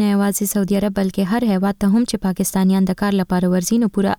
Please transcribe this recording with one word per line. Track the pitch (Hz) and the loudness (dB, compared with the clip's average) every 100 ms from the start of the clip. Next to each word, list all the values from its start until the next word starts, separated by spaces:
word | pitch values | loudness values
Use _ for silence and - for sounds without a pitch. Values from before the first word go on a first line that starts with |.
نه | 208 | 2
یوازې | 202 202 196 202 | 2 0 0 -2
سعودي | 208 190 196 | -2 0 0
عرب، | 202 196 | 0 -2
بلکې | 190 190 190 | -2 -2 -2
هر | 233 240 | 0 0
هیواد | 185 196 202 | 0 0 0
ته | 202 214 | 0 2
هم | |
چې | 240 202 190 | 0 -2 -4
پاکستانیان | 180 190 190 190 190 185 | -2 -2 0 2 2 0
د | 185 | 0
کار | 208 196 | -2 -2
لپاره | 185 180 180 180 | 0 0 2 0
ورځي، | 175 233 | 0 0
نو | 220 - | 0 0
پوره | 196 | -2